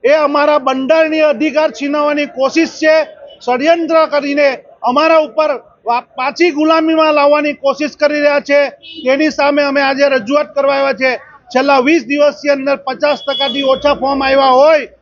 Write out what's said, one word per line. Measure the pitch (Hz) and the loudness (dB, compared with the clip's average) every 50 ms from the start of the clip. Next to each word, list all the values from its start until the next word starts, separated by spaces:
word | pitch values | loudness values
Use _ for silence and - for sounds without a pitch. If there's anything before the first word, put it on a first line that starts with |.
| - | 2
એ | 247 294 | 2 2
અમારા | 311 302 285 285 294 285 294 294 294 | 2 2 0 0 0 2 2 0 0
બંધારણીય | 262 269 262 262 269 254 311 320 320 311 311 311 311 | 0 -2 -4 -4 0 0 2 2 2 0 0 0 0
અધિકાર | 302 285 220 294 311 247 302 311 311 | 0 0 0 -2 -2 0 0 -2 -2
છીનવવાની | 311 - 269 285 285 302 294 294 294 294 294 | -4 -6 -6 -4 -2 -2 -2 -2 -2 -2 -4
કોશિશ | - - 254 269 269 262 320 330 - | -6 -4 -4 -4 -2 0 0 -2 -2
છે. | - - 311 311 311 320 302 - - - - - - - | -4 -2 2 2 2 2 0 -2 -8 -20 -20 -20 -20 -12
ષડયંત્ર | - - 247 247 269 320 339 339 330 302 330 320 320 294 | -4 -4 -4 0 2 2 2 2 0 0 2 2 2 2
કરીને | 285 294 277 285 285 285 294 277 254 - - - - _ - | 0 -4 -2 -2 -2 0 0 0 0 -2 -12 -20 -20 _ -4
અમારા | 226 254 285 311 320 330 320 | -2 0 2 2 4 2 2
ઉપર | 311 285 208 302 311 302 277 226 - _ _ _ _ | 2 0 -4 -4 -4 -2 -4 -6 -8 _ _ _ _
વા-, | 202 233 240 240 _ - | -4 -4 -4 -4 _ -4
પાછી | 240 254 277 277 269 339 359 | -4 -2 -4 -2 0 0 0
ગુલામીમાં | 294 285 311 311 320 320 320 320 320 320 311 311 302 | 0 0 0 2 2 2 2 0 0 2 2 2 2
લાવવાની | 294 285 285 294 294 294 294 285 | 2 2 2 2 2 0 -2 -6
કોશિશ | - - 277 262 269 302 285 - | -2 -2 -4 -2 -2 -4 -6 -4
કરી | _ 294 294 294 294 | _ -2 0 0 2
રહ્યા | 294 294 285 285 | 0 0 0 0
છે. | - - 285 285 285 269 - _ - - - - - | -2 0 2 2 2 0 -4 _ -20 -20 -18 -6 -2
તેની | 247 262 277 311 311 | -2 0 2 0 -2
સામે | - - 285 285 285 294 285 | 0 0 0 0 0 0 0
અમે | 285 269 285 | 0 0 0
આજે | 277 269 277 269 285 277 | 0 0 0 0 0 2
રજૂઆત | 269 262 208 208 285 294 294 294 - | 0 0 -2 0 -2 -2 -2 -2 -4
કરવા | 285 269 277 277 | -2 0 0 0
આવ્યા | 277 277 277 269 | 0 0 -2 -2
છે. | 190 262 262 247 214 - - - - _ - - | -2 -2 -2 -2 -4 -8 -16 -20 -20 _ -4 -2
છેલ્લા | 254 269 277 277 269 | -2 2 2 2 2
વીસ | 247 277 330 330 233 | 2 2 0 0 0
દિવસની | 220 277 294 294 294 285 - - 285 | -2 0 2 2 0 0 -2 -2 -2
અંદર | 285 277 269 285 277 | -2 0 0 -4 -4
પચાસ | 277 - - 262 - 302 294 294 - - | -4 -4 -8 -6 -4 -2 -2 -2 -4 -4
ટકાથી | - 269 269 269 277 233 277 277 | -6 -4 -4 -4 -4 -4 -4 0
ઓછા | 262 262 269 277 294 285 | -2 -2 0 0 0 0
ફોર્મ | - 254 269 277 269 277 | 0 -2 -2 -2 -2 0
આવ્યા | 269 269 277 269 | 0 2 2 4
હોય | 269 254 254 277 311 320 302 254 202 - _ | 4 4 4 4 4 4 2 0 -4 -14 _